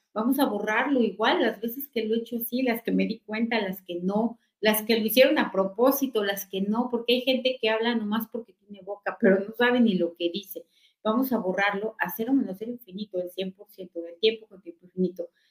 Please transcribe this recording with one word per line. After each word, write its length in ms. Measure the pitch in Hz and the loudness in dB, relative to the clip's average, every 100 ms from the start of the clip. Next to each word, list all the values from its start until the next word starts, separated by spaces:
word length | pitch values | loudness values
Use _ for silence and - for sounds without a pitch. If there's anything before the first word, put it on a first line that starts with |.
| _ | _
Vamos 260 | 208 233 285 | -2 0 2
a 60 | |
borrarlo 580 | 233 208 214 220 269 254 | 0 0 -2 0 2 2
igual, 380 | 208 185 233 339 | 2 2 0 2
las 200 | 233 - | 0 -2
veces 280 | 233 - - | -8 -10 -8
que 160 | 226 | -6
lo 100 | 214 | -2
he 40 | 226 | -2
hecho 180 | 233 233 | -4 -8
así, 260 | - 247 | -4 -2
las 200 | 254 226 | 0 -2
que 100 | - | 0
me 140 | 190 190 | 0 0
di 140 | - | -4
cuenta, 400 | - 214 233 226 | -8 -4 -2 -2
las 200 | 190 190 | -2 -6
que 160 | - 175 | -8 -6
no, 420 | 185 208 226 - _ _ | -2 0 0 -4 _ _
las 220 | 214 214 | 0 2
que 160 | 214 226 | 2 0
lo 80 | 214 | 4
hicieron 320 | 254 285 294 | 6 6 4
a 120 | - | 0
propósito, 720 | 190 190 - 262 269 262 220 | 0 -2 2 2 2 0 -2
las 240 | 202 190 - | -2 -4 -6
que 140 | 190 | -4
no, 280 | 202 226 240 | -2 0 -2
porque 240 | 233 233 | -2 0
hay 60 | 254 | 2
gente 360 | 254 254 254 254 | 2 0 0 0
que 100 | 220 | 0
habla 240 | 220 233 | 2 0
nomás 320 | 233 208 226 226 | 0 -2 -4 -4
porque 220 | 233 - | -10 -12
tiene 300 | _ - 202 | _ -20 -16
boca, 340 | 185 202 190 - | -12 -8 -6 2
pero 220 | 208 196 | 4 4
no 140 | 202 220 | 2 2
sabe 240 | 240 247 | 4 6
ni 140 | 220 | 4
lo 200 | 185 170 - | 4 0 -2
que 140 | 170 | -4
dice. 360 | 170 - 165 - _ _ _ | -4 -10 -16 -18 _ _ _
Vamos 300 | 214 240 254 | -2 0 0
a 60 | 208 | -2
borrarlo 560 | 180 185 202 196 220 - | -2 0 0 0 -4 -4
a 120 | 180 | -6
cero 220 | - 233 | -4 0
menos 220 | 269 196 185 | 0 0 -6
cero 140 | 226 | -10
infinito, 460 | 240 - 190 214 180 | -10 -12 -12 -8 -8
el 80 | 180 | -6
cien 220 | 190 190 | -6 -8
por 180 | 196 202 | -10 -20
ciento 300 | - 185 170 | -18 -14 -12
del 180 | 170 170 | -12 -2
tiempo 280 | 220 220 - | 0 0 -8
con 120 | 190 | -20
tiempo 240 | 170 - | -20 -20
infinito. 460 | 180 185 180 - 170 _ _ | -10 -2 -2 -4 -12 _ _